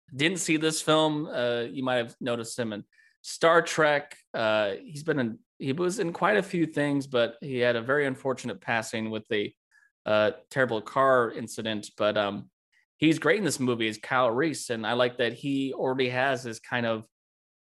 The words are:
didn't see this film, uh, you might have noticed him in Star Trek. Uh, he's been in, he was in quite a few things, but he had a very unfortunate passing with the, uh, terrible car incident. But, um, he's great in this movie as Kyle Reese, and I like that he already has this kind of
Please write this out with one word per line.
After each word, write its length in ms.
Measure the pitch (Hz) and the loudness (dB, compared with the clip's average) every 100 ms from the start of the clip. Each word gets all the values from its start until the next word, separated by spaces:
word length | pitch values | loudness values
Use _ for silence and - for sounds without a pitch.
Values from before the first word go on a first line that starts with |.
| _ 127 | _ -2
didn't 220 | 156 185 | -2 0
see 180 | - 156 | 0 0
this 240 | 156 156 | 0 0
film, 460 | - 156 156 151 165 | 2 4 4 0 -4
uh, 340 | 170 123 120 120 | -2 -2 -2 -4
you 120 | 143 | -4
might 120 | 131 127 | -2 0
have 200 | 117 - | -2 -6
noticed 360 | 127 117 113 - | -4 -4 -4 -6
him 140 | 113 | -6
in 120 | 104 - _ _ _ | -6 -12 _ _ _
Star 400 | - - 165 170 | -16 2 4 6
Trek. 560 | 165 - 151 143 143 - _ | 4 2 2 2 -2 -14 _
Uh, 400 | - 110 107 101 98 | -2 2 2 0 -2
he's 200 | 269 147 | -10 -8
been 160 | 160 147 | -4 -2
in, 200 | 120 110 _ - | -2 -6 _ -8
he 160 | 139 | -4
was 240 | 151 180 214 | -2 -2 -2
in 160 | 170 | -4
quite 240 | 170 175 208 | 0 2 2
a 40 | |
few 220 | 190 175 | 0 0
things, 420 | 156 147 147 143 135 | -2 0 0 0 0
but 300 | 127 117 - | 0 0 -2
he 160 | 151 127 | -8 0
had 180 | 123 117 | 2 2
a 60 | |
very 240 | 117 143 139 | 0 0 0
unfortunate 560 | 127 135 127 127 95 | -2 -4 -4 -6 -8
passing 480 | - 117 110 113 110 | -2 -2 -2 -4 -6
with 140 | 110 - | -6 -2
the, 240 | 110 - - _ _ _ _ - | -2 -2 -8 _ _ _ _ 0
uh, 240 | 107 107 - - | 4 4 0 -4
terrible 300 | 143 127 110 | 0 0 0
car 500 | 104 139 135 131 113 | -2 2 4 6 4
incident. 580 | - 113 - 113 107 104 - | -2 -8 -6 -4 -6 -6 0
But, 180 | 107 107 | 2 2
um, 320 | 101 98 - _ _ _ _ _ | 0 -2 -8 _ _ _ _ _
he's 220 | 156 156 | 2 4
great 200 | 147 202 | 2 2
in 40 | |
this 160 | 180 127 | 0 0
movie 280 | 127 117 110 | 0 0 -2
as 100 | 107 | -4
Kyle 320 | - 131 127 | -2 2 2
Reese, 400 | 117 160 127 - | 2 -2 -2 -6
and 160 | 117 107 | -6 -2
I 80 | |
like 240 | 120 123 123 | 2 2 2
that 160 | 120 | -2
he 400 | 117 143 139 135 | -2 -4 -2 -2
already 340 | - 135 131 127 | -2 -2 0 0
has 340 | 127 135 127 | 0 0 -2
this 160 | 123 110 | -6 -12
kind 260 | - 123 117 | -6 -2 -2
of 180 | 113 110 _ _ _ _ _ | -4 -6 _ _ _ _ _